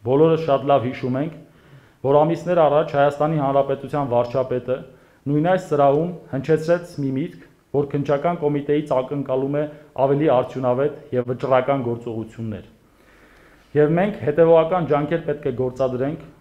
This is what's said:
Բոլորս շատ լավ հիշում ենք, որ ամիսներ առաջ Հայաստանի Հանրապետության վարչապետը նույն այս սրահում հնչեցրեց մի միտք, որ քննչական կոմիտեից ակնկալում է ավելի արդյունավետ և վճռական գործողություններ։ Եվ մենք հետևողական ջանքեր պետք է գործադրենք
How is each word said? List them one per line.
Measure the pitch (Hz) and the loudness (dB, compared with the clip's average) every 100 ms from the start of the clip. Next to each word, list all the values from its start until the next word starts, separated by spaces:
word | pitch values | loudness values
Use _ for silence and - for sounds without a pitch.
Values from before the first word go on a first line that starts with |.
Բոլորս | 113 139 160 160 160 | 0 4 4 2 0
շատ | 135 | 0
լավ | 139 139 120 | 2 2 0
հիշում | 127 127 131 | -6 -4 -4
ենք, | 151 - - _ _ - _ _ | -6 -10 -20 _ _ -20 _ _
որ | 131 143 | 2 4
ամիսներ | 156 160 175 175 | 4 0 0 4
առաջ | 151 143 160 | 4 4 2
Հայաստանի | 143 143 143 151 160 | 2 2 2 -2 0
Հանրապետության | 139 139 139 135 127 147 135 | 2 2 0 -4 -4 -4 0
վարչապետը | 120 120 135 127 123 123 131 - - _ _ | 0 0 -2 -2 -4 -4 -6 -8 -20 _ _
նույն | 135 147 165 | -2 0 2
այս | 185 185 | 0 0
սրահում | 147 139 143 175 175 - | 4 4 4 0 -6 -8
հնչեցրեց | 135 139 156 156 175 170 - | -8 0 0 2 -2 -2 -6
մի | 135 | -4
միտք, | 135 170 - - _ _ | -4 -6 -10 -20 _ _
որ | 139 143 | -4 -2
քննչական | 147 139 143 175 175 | -4 -2 0 0 -2
կոմիտեից | 147 147 143 147 151 | -2 -2 0 -2 0
ակնկալում | 131 127 143 131 131 139 | -2 -2 -6 -4 -2 -2
է | 147 151 - - - | -2 -4 -10 -14 -2
ավելի | 135 143 156 | 0 2 4
արդյունավետ | 127 123 131 127 123 147 147 - | 2 0 -2 -2 0 -2 -4 -6
և | 123 123 | -4 -4
վճռական | 120 127 131 127 139 | -6 2 2 2 -2
գործողություններ։ | 117 117 120 110 110 - 113 95 - _ _ _ _ _ - _ - _ _ | -2 -6 -8 -8 -10 -10 -10 -10 -14 _ _ _ _ _ -20 _ -20 _ _
Եվ | 143 147 | 2 2
մենք | 165 208 208 | 2 0 -2
հետևողական | 147 151 165 165 160 180 147 | -2 4 6 6 4 -2 0
ջանքեր | 147 147 165 | 0 0 -2
պետք | 160 147 139 | -4 -4 -4
է | 120 | -2
գործադրենք | 127 123 131 120 139 160 - - | -4 -2 -2 -2 -4 -6 -14 -20